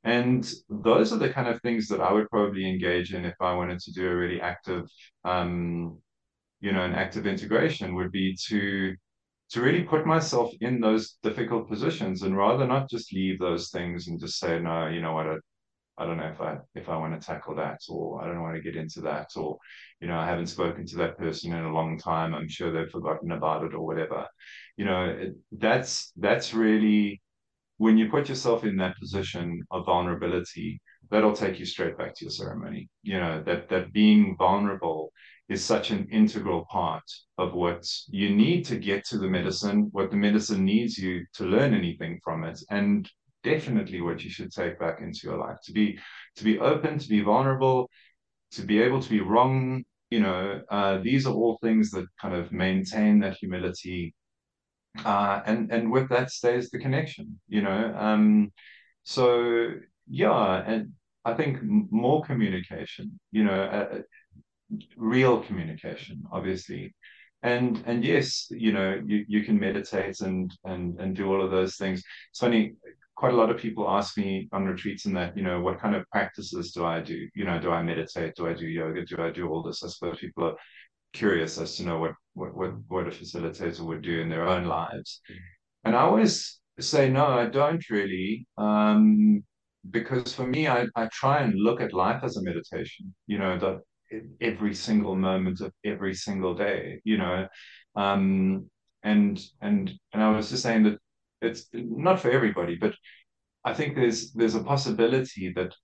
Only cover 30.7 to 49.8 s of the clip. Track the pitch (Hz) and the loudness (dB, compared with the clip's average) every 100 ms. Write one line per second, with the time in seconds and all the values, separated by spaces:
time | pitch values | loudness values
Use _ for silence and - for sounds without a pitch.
30.7 | - _ _ _ 107 107 104 98 90 90 | -10 _ _ _ 4 4 2 -4 -4 -8
31.7 | - 82 - 85 - - - - - - | -4 -6 -4 -10 -10 -12 -8 -8 -8 -10
32.7 | - - _ 104 95 85 80 78 87 - | -12 -14 _ -6 -4 -2 -4 -4 -4 -2
33.7 | 92 90 104 107 107 98 90 95 98 101 | -4 0 6 8 10 6 4 2 4 0
34.7 | 95 82 78 78 _ - _ _ 95 - | -2 -4 -4 -8 _ -20 _ _ -6 0
35.7 | 110 - 101 95 107 107 107 95 82 82 | 0 0 -4 -2 4 4 4 -2 -4 -2
36.7 | 92 82 80 - - _ - 92 90 87 | -2 -2 -4 -10 -20 _ -6 -4 0 -2
37.7 | 85 - - - 101 101 104 135 175 - | -2 -8 -10 -8 -2 2 6 6 4 0
38.7 | 117 98 98 - 110 95 92 90 - 104 | -4 -2 -4 -2 -4 0 0 -2 -2 0
39.7 | 104 104 98 95 101 104 107 104 98 95 | 2 2 0 0 2 4 2 2 0 4
40.7 | 110 117 98 92 90 87 - 92 107 139 | 4 2 -4 -4 -4 -8 -6 0 4 4
41.7 | 104 87 80 80 85 - 82 82 82 - | 2 0 -4 -8 -8 -6 -6 -6 -10 -6
42.7 | 101 101 104 95 _ _ _ 120 156 139 | 0 2 2 0 _ _ _ -2 0 0
43.7 | 110 92 90 85 82 87 - - - 87 | -2 -2 -4 -4 -4 -8 -10 -10 -6 -6
44.7 | - 82 - 85 78 - - - - - | -4 -6 -6 -10 -10 -8 -6 -8 -10 -6
45.7 | 98 104 87 - - - - 107 107 135 | 0 2 0 -14 -20 -20 -2 0 2 2
46.7 | 156 160 143 - 107 101 113 135 131 131 | 2 0 -4 0 2 4 4 4 2 4
47.7 | 131 127 _ _ _ _ _ _ - 98 | 2 0 _ _ _ _ _ _ -12 2
48.7 | 107 123 131 - 107 95 110 127 131 127 | 4 6 2 2 0 4 4 6 4 0
49.7 | 131 | -4